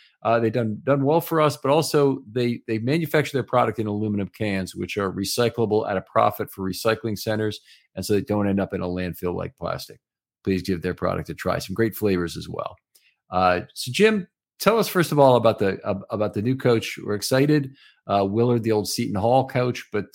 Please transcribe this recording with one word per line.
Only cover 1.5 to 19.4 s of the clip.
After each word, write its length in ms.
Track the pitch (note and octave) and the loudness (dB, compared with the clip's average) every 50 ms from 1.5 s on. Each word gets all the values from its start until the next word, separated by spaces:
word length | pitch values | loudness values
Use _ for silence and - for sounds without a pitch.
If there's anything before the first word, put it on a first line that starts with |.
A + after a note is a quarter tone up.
| C3 | 2
but 140 | - - C3+ | 0 0 2
also 480 | C#3+ D#3+ D3 - - D3 C#3+ C#3 C3+ - - G#2+ | 2 2 2 2 2 4 4 4 2 -2 -6 -6
they, 300 | G#2 B2+ A#2+ A#2+ A#2+ A#2 - | -4 -2 0 -2 -2 -4 -4
they 120 | - A2+ A2 | -4 -4 -2
manufacture 540 | A2+ B2+ D3 E3+ E3 - - D3+ C#3+ - | 0 0 0 0 0 0 0 0 0 0
their 100 | - C3 | -2 -4
product 360 | A#2 - - D3+ A#2+ A2+ G#2 - | -2 0 2 2 2 2 0 -4
in 80 | A2 | -4
aluminum 420 | G#2 G#2 G#2 A2 G#2+ G#2 G2+ G2 F#2 | -4 -2 -2 -2 -2 -2 -2 -4 -6
cans, 480 | - - A2 G#2 G2 F#2+ F#2 F2+ - | -6 -4 -4 -2 -2 -2 -4 -6 -8
which 220 | F#2 G2 E2+ - G#2 | -8 -8 -6 -4 -2
are 120 | G2+ F#2+ | -2 -2
recyclable 760 | F2+ F#2+ G2 - - - A#2+ A2+ - A#2+ A2+ G2+ G#2+ G#2+ A2+ - | -2 -4 -4 -4 -2 0 0 0 0 0 0 0 0 0 0 0
at 80 | G2+ | -4
a 60 | F#2+ | -4
profit 480 | - _ - A2+ A2+ G#2+ - - G#2+ - | -4 _ 2 2 2 2 0 -2 -8 -8
for 180 | - - F#2+ F#2 | -8 -6 -6 -6
recycling 500 | F2+ - - A2+ A2 A2 - A2+ G#2 - | -4 -2 0 -2 0 0 -2 -6 -6 -4
centers, 420 | - A2 G#2+ G#2+ A2 G#2+ G2+ - _ _ - _ _ _ - | -4 -4 -2 -2 -2 -2 -4 -6 _ _ -20 _ _ _ -10
and 100 | F#2 F#2 | -6 -2
so 80 | - | 0
they 80 | G#2 G2 | 0 0
don't 280 | - - G#2 G#2 G2+ G2+ | 0 0 0 0 0 0
end 120 | G2 G2 | 0 0
up 140 | F#2+ - G2 | 0 -2 -4
in 80 | F#2 | -6
a 60 | F#2 F2+ | -4 -4
landfill 460 | F2+ F2+ F#2 F2+ E2 - F#2 F2+ F2 | -4 -4 -4 -6 -6 -6 -6 -6 -4
like 220 | F2+ F2 F2+ - | -6 -8 -10 -10
plastic. 420 | - - F2+ E2+ E2+ - - - _ _ _ _ _ _ _ _ _ - | -8 -8 -6 -6 -8 -10 -14 -18 _ _ _ _ _ _ _ _ _ -2
Please 160 | G2 F#2+ F2+ | -2 -2 0
give 220 | F2 - F#2 E2 | 0 -2 -4 -2
their 120 | E2+ F2+ E2+ | -4 -4 -4
product 360 | - F2+ F#2 F#2 F2 D#2+ - | -2 -4 -4 -2 -4 -6 -8
a 40 | E2 | -8
try. 240 | - - F2+ F2 E2+ | -6 -4 -4 -2 -4
Some 160 | - - F#2+ | -4 -6 -2
great 220 | G2+ A2+ A2 F#2+ | -2 -2 -2 -2
flavors 400 | - G#2+ G2+ F#2+ F2 F2 D#2+ D2+ | -2 0 0 0 0 -2 -4 -8
as 140 | D#2+ D#2 D#2+ | -10 -12 -10
well. 260 | - - - - - _ _ _ _ _ _ _ _ _ _ - | -10 -8 -10 -10 -12 _ _ _ _ _ _ _ _ _ _ -6
Uh, 300 | F2+ F#2 F#2 F2+ F2+ F2+ - - | 0 2 2 4 2 2 -2 -8
so, 180 | - - - B2+ | -12 -10 -8 -4
Jim, 380 | B2 - G3+ A3 A3 G3+ F3+ - _ _ _ _ _ - | 0 2 4 4 2 0 -4 -8 _ _ _ _ _ -2
tell 180 | - G3 A3+ A3+ | 2 2 2 2
us, 100 | G3 - | 2 0
first 240 | - F#3 D#3+ - | 0 0 0 2
of 80 | D3+ D3 | 4 6
all, 160 | C#3 C3 B2+ | 8 8 8
about 240 | A#2 A2+ A2+ G#2+ - | 6 6 4 4 2
the, 200 | G#2+ G2 F#2 - - | 0 0 -2 -2 -4
uh, 140 | G#2+ G2 F#2+ - - | -4 -6 -6 -6 -6
about 240 | A2+ G2+ G#2+ G2+ - | -4 -2 -2 -2 -2
the 80 | G#2+ | -2
new 140 | G#2 B2 C3 | -2 -2 0
coach. 420 | C3+ - B2+ A#2 A2+ - - - - | 0 2 2 2 2 0 -4 -10 -8
We're 140 | - - G#2 | -6 -6 -4
excited. 560 | G2+ - - C3 C3 C#3+ D3 D3+ D3+ C#3 B2+ C3+ _ _ _ _ _ _ - | -4 -2 0 2 2 4 4 2 2 0 -2 -10 _ _ _ _ _ _ 0
Uh, 180 | G2+ G2+ G2+ G2 | 0 2 2 2
Willard, 360 | G2+ A2+ A#2 B2 A#2+ A#2 A2 | 2 2 2 4 2 2 2
the 80 | A2+ | 2
old 160 | A2 G#2+ G2 - | 0 0 0 -2
Seton 260 | - - A#2 A2 G2+ | -2 -4 -4 -2 -2
Hall 320 | G2 G2+ A#2 B2+ C3 | 0 2 2 4 2